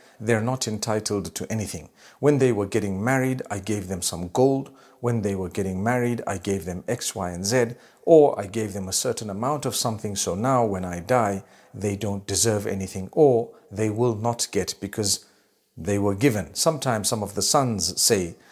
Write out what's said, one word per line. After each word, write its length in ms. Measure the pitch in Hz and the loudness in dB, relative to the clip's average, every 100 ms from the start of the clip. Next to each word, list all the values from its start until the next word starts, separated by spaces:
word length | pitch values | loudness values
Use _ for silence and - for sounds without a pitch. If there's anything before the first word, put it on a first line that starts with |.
| - - | -20 -8
they're 200 | 107 113 | 0 2
not 280 | 113 127 - | 2 -2 -2
entitled 680 | 107 113 107 107 104 85 | -4 -2 -2 0 -2 -4
to 180 | - - | -8 -6
anything. 380 | 110 98 85 - _ - - | -4 -4 -8 -14 _ -20 0
When 180 | 139 143 | 2 6
they 140 | 127 | 4
were 160 | 107 98 | 4 0
getting 360 | 113 101 95 | 0 0 -2
married, 380 | 113 131 131 127 - | 0 2 0 -2 -4
I 80 | 104 | -8
gave 300 | 92 104 92 | -4 -4 -4
them 160 | 92 | -4
some 240 | - 85 90 | -4 -6 -4
gold. 420 | - 135 135 135 - - _ | 2 4 2 -4 -14 -20 _
When 240 | 120 117 | -2 0
they 100 | 101 | 0
were 160 | 98 92 | -2 -4
getting 340 | 95 95 92 | -4 -4 -2
married, 380 | 107 123 120 120 - | 0 0 0 -2 -4
I 100 | 98 | -6
gave 280 | 104 98 85 | -2 -2 -4
them 180 | 90 - | -8 -6
X, 280 | 117 - 110 | -6 -6 -6
Y, 160 | 90 | -6
and 120 | 87 | -4
Z. 260 | 98 127 117 117 - _ | 0 0 0 -4 -18 _
Or 360 | - 165 143 - | 6 8 8 4
I 60 | 95 | -4
gave 280 | 110 110 | -4 -4
them 140 | 98 95 | -4 -4
a 60 | |
certain 360 | 95 131 113 107 | -2 -2 -4 -6
amount 360 | 98 123 147 131 | -4 -2 -2 -2
of 100 | 107 | -2
something, 400 | 123 107 107 98 | -2 -4 -4 -4
so 180 | - | -2
now 320 | 90 123 131 113 | 0 2 2 2
when 200 | 95 90 | 0 -4
I 140 | 87 | -6
die, 440 | 85 123 107 98 - - _ | 0 2 2 0 -6 -18 _
they 220 | 104 101 98 | -6 -4 -2
don't 300 | 104 101 101 | -4 -4 -4
deserve 400 | 98 113 104 104 | 0 2 2 0
anything, 440 | 98 95 98 95 | -4 -6 -8 -4
or 380 | - 151 117 117 - _ | 4 6 6 2 -8 _
they 200 | 98 110 | -2 -2
will 240 | 104 120 104 | 2 0 2
not 320 | 117 117 - | -2 -2 -2
get 220 | 101 90 - | -2 -2 -6
because 460 | 98 - 101 - - _ _ _ _ - | -8 -4 -2 -2 -6 _ _ _ _ -10
they 220 | 85 101 | -2 0
were 160 | 101 101 | 0 2
given." 380 | 139 104 87 - | 2 2 -2 -2
Sometimes 520 | 165 156 135 113 98 | 0 0 -2 -2 -2
some 160 | 113 | -2
of 120 | 98 101 | -4 -4
the 80 | |
sons 560 | 95 147 131 104 82 90 | 0 2 2 0 -2 0
say, 340 | - 107 87 - - | 2 2 0 -6 -20